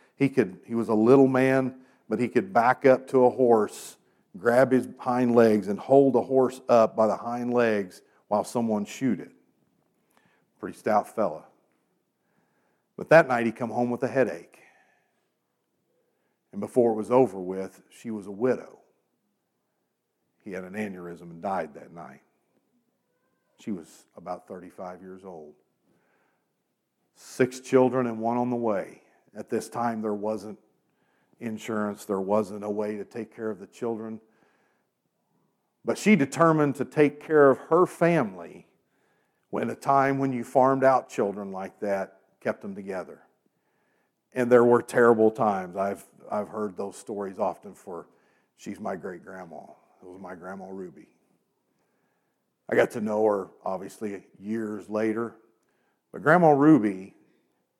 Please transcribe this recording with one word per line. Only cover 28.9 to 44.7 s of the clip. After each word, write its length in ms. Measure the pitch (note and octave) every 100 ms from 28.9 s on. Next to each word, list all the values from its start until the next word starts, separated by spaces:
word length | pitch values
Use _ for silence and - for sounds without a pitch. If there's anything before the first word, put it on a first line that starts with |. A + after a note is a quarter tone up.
| - _ _ _
At 160 | G#2 G#2
this 200 | A2+ -
time, 320 | B2 A#2 A2+
there 120 | G#2+
wasn't 460 | G#2 G#2 A2 G#2 G2+ _ _ _ _ _ _ _ -
insurance. 640 | A#2+ G#2+ - G#2+ G#2 G2+
There 160 | - G2
wasn't 460 | F#2+ G#2+ G2 G#2 G#2
a 40 |
way 280 | G#2 G#2 G#2+
to 80 | G2
take 280 | A#2+ A2
care 160 | - A2
of 100 | F#2+
the 80 | F#2+
children. 520 | - A#2+ A2 A2 A2 _ _ _ _ _ _ _ _ _ _ _ _ _ _ _ _ -
But 120 | A2
she 200 | G3+ G#3+
determined 580 | C#3 - E3 D#3 D3 C3
to 100 | -
take 400 | - D3 C#3+ -
care 240 | D#3 C#3+
of 80 | B2
her 260 | - E3 F3
family 800 | - E3+ E3+ A2+ F#2 E2 E2+ - _ _ _ _ _ _ _ -
when 180 | - A#2
a 60 | A#2
time 420 | - C#3 C3+ C3+
when 160 | C3+
you 100 | B2
farmed 400 | A#2 C#3 C3 C3+
out 240 | C3+ C3 -
children 460 | - G#2 G2 G2
like 260 | F#2+ F#2+ -
that 380 | G#2 G2 F#2+ _ _ _
kept 200 | - -
them 140 | G#2 G2
together. 460 | G2 F#2+ D#2 D2+ _ _ _ _ _ _ _ _ _ _ _
And 180 | B2+ A#2+
there 140 | B2
were 160 | A#2+